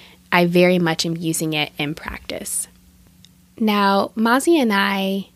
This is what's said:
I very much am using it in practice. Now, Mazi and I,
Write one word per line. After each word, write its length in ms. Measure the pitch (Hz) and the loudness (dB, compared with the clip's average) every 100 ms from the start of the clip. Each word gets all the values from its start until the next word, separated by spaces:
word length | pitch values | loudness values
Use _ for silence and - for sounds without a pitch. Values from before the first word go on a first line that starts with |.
| - - _ | -20 -20 _
I 140 | 180 175 | 2 4
very 320 | 175 180 180 | 4 4 4
much 280 | 170 160 170 | 0 -2 -4
am 120 | 165 | -6
using 360 | 165 160 156 | -6 -4 -4
it 180 | 151 147 - | -4 -4 -6
in 160 | 147 160 | -8 -8
practice. 720 | - - - - - - - _ _ _ _ _ - _ _ - | -10 -12 -12 -12 -8 -8 -10 _ _ _ _ _ -20 _ _ -4
Now, 540 | 214 208 196 196 - - | 0 2 2 2 0 -2
Mazi 460 | 226 254 302 339 | 0 2 2 2
and 100 | 240 | 2
I, 580 | 196 202 196 190 196 190 | 2 0 0 -2 -4 -6